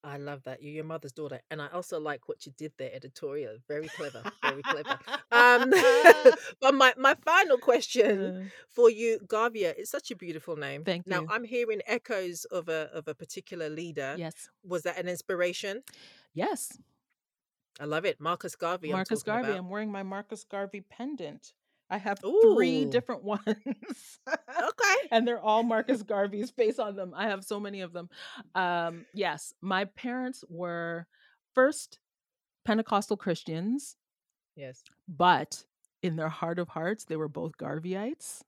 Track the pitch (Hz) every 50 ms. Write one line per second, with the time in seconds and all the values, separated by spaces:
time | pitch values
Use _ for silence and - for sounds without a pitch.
0 | - 147 143 143 143 143 143 135 135 131 131 - - 147 151 156 156 156 160 160
1 | - 143 - - 151 143 135 127 _ _ 160 151 147 143 165 180 180 - 180 160
2 | 151 151 147 123 _ - 160 _ - 156 135 - 151 156 _ _ 135 127 117 131
3 | 131 139 _ - - 143 139 151 139 113 107 117 127 _ 147 147 160 156 - -
4 | 156 143 - 113 117 - - _ - 262 269 139 143 269 285 285 - - 277 -
5 | - - 262 285 - _ 240 240 240 247 247 247 254 262 320 370 349 508 480 480
6 | 480 - 453 302 302 262 - - - - - _ 269 262 277 269 269 254 240 254
7 | 262 - 403 - - 311 330 370 403 349 269 247 - - 240 262 247 - - 247
8 | 214 208 214 190 190 190 185 185 190 196 - - - _ _ - 240 233 233 208
9 | 233 233 226 - - - - 214 226 240 226 220 190 165 156 - 196 - - 285
10 | - - 240 175 185 175 160 156 - - 165 151 143 139 139 139 160 - 175 175
11 | 175 185 190 175 160 160 208 226 240 220 247 247 240 220 220 208 - - 214 247
12 | _ - 233 196 185 180 175 165 - - - 180 165 175 160 160 156 - - 160
13 | 151 160 147 _ 165 - - 190 185 - 196 175 160 151 151 156 175 170 156 147
14 | 143 135 143 175 170 160 165 - - - _ _ _ 185 180 170 151 180 170 180
15 | 175 180 180 170 - - 190 175 175 180 175 - - 202 196 233 269 - - -
16 | - - - - _ _ _ 156 190 415 392 - - - - - - _ _ _
17 | _ _ _ _ _ _ _ _ _ _ _ _ _ _ _ - 143 147 151 160
18 | 175 196 147 _ 147 160 175 170 - 175 - _ - 170 180 185 180 156 180 185
19 | 190 - 226 220 - - 214 240 247 226 202 185 180 180 190 208 220 214 202 196
20 | 196 190 190 196 208 _ 220 208 - _ - 196 196 196 196 202 190 _ - _
21 | 233 277 302 254 180 147 147 - _ - _ _ _ _ _ _ _ _ 185 208
22 | 196 214 202 196 - 196 311 415 453 453 392 247 196 - - - - - 139 240
23 | 240 - 240 - - 202 208 208 - 214 214 208 _ 269 269 _ - 427 285 -
24 | - - - _ _ - 302 - _ - 269 330 320 311 - - - - 381 494
25 | 554 311 233 226 220 240 240 220 - 214 214 226 233 240 226 220 220 - 269 226
26 | 208 - 214 202 202 202 196 208 220 247 _ - 233 214 247 - 233 208 196 196
27 | 190 180 170 156 202 220 202 190 190 - 214 208 208 202 202 196 185 175 170 175
28 | 170 175 - - - - - - - _ _ 185 185 180 175 175 170 170 170 170
29 | - _ _ 196 190 175 151 156 - - - _ - 190 190 185 202 190 _ -
30 | - 247 240 254 254 254 262 - - - 175 165 180 175 170 170 170 170 170 170
31 | 170 _ _ _ _ _ _ _ _ _ _ 254 254 269 - - - - - _
32 | _ _ _ _ _ _ _ _ _ _ _ _ _ - 214 220 226 - 220 202
33 | 202 - 220 196 - 196 165 - - - 160 160 175 214 240 285 - - - _
34 | _ _ _ _ _ _ _ _ _ _ _ 151 139 131 131 _ _ - _ _
35 | _ - 170 139 175 180 175 135 151 - - - - _ _ _ _ _ _ _
36 | - 180 160 165 156 160 156 - - 165 170 180 175 165 - 165 165 175 214 220
37 | - _ 160 156 156 151 147 151 165 165 151 _ - 147 143 156 160 180 185 190
38 | 208 240 320 _ - - - - -